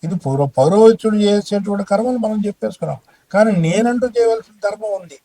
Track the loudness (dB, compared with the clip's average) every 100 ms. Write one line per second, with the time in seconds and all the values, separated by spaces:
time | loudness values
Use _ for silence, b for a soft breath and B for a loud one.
0 | -6 -6 -4 -2 -2 2 4 6 6 6
1 | 0 0 2 0 0 -4 -4 -6 -2 -2
2 | -2 -2 -4 -4 -4 -4 -8 -8 -10 -10
3 | _ b b 0 2 2 0 0 0 0
4 | -2 0 0 0 -6 _ -6 -6 -8 -8
5 | -10 -20